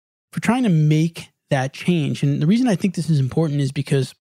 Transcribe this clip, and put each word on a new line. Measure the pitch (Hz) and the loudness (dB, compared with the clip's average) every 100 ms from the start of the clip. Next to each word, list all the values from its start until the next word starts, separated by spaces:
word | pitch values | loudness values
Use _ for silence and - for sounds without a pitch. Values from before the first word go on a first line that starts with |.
| _ _ _ | _ _ _
for | - | -4
trying | - 247 | -2 0
to | 233 | 2
make | 160 151 156 165 - - _ _ | 2 4 2 0 -4 -18 _ _
that | 139 135 | -2 -2
change. | - - 175 139 131 | -4 -2 0 -2 -2
And | 143 139 | -2 0
the | 151 | 2
reason | 233 254 | 2 2
I | |
think | 175 202 175 | 0 -2 -2
this | 156 | 0
is | 147 | 0
important | 127 156 165 143 | 0 0 -2 -2
is | 139 | -2
because | 143 - 139 131 - | -4 -2 -2 -2 -8